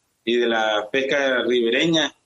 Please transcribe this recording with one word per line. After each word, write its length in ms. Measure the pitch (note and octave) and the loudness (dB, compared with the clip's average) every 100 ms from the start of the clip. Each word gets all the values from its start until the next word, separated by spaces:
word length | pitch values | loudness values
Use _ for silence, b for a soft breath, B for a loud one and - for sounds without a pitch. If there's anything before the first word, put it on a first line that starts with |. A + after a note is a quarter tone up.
| _ _ | _ _
y 120 | A2+ A#2+ | -2 0
de 100 | A#2 | 0
la 420 | A2+ A2 G#2+ G#2 | 0 0 0 -2
pesca 500 | C3+ C3+ D3 C3+ B2+ | -4 -2 0 0 0
ribereña. 720 | A2+ B2 A#2 C3 E3 D#3+ C#3+ - | 0 0 2 0 0 0 -2 -6